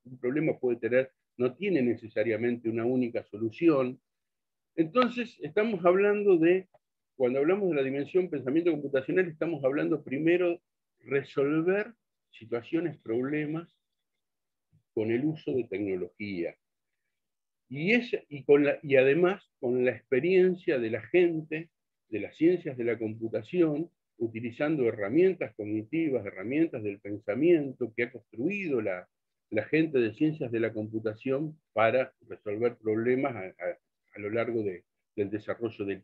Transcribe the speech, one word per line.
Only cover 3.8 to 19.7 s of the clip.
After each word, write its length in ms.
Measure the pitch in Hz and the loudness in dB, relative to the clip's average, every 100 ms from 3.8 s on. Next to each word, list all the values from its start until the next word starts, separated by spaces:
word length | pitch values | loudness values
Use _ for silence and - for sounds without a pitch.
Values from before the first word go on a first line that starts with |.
| 127 127 _ _ _ _ _ _ _ - | 0 -6 _ _ _ _ _ _ _ -4
Entonces, 640 | 160 240 247 240 226 - | 0 2 2 -2 -8 -10
estamos 440 | 151 208 226 190 | -4 0 0 2
hablando 520 | 175 185 202 208 202 175 | 4 4 4 2 4 6
de, 320 | 165 185 185 _ _ _ _ | 6 4 0 _ _ _ _
cuando 240 | - 123 135 | -2 0 2
hablamos 300 | 147 196 190 | 2 2 0
de 80 | 147 | 0
la 60 | |
dimensión 480 | 135 139 139 185 180 | 0 -2 -2 0 0
pensamiento 420 | 147 123 156 175 | -4 -2 0 2
computacional, 560 | 151 143 131 131 175 180 | 0 -2 -2 0 0 0
estamos 340 | 156 165 151 | -4 -6 -2
hablando 380 | 131 143 165 151 | -2 0 0 -2
primero 580 | 117 131 160 175 175 170 _ _ _ _ | -4 -2 2 2 2 -2 _ _ _ _
resolver 920 | 113 139 135 - 139 156 170 202 220 - _ _ _ | -4 -4 -2 -2 0 2 2 0 -4 -12 _ _ _
situaciones, 680 | - 110 117 117 160 170 131 | -20 -8 -8 -4 -4 -4 -6
problemas 760 | - 113 131 147 151 156 170 _ _ _ _ _ _ _ _ _ _ _ _ | -4 -2 -2 -4 -4 -6 -10 _ _ _ _ _ _ _ _ _ _ _ _
con 200 | - 110 | -4 -2
el 120 | 117 | 0
uso 280 | 151 156 - | -2 -4 -4
de 120 | 131 | -4
tecnología. 920 | 117 95 101 92 90 - 104 92 82 - _ _ _ _ _ _ _ _ _ _ _ | -4 -6 -4 -4 -6 -10 -8 -6 -6 -10 _ _ _ _ _ _ _ _ _ _ _
Y, 240 | 131 170 | -4 2
es, 180 | 233 240 190 - | 2 2 -6 -8
y, 140 | 143 | -4
con 220 | - 147 | 6 6
la, 160 | 143 139 | 6 0
y 140 | 147 135 | 4 6
además 520 | 135 156 180 196 _ _ | 6 6 2 0 _ _
con 240 | 127 | -2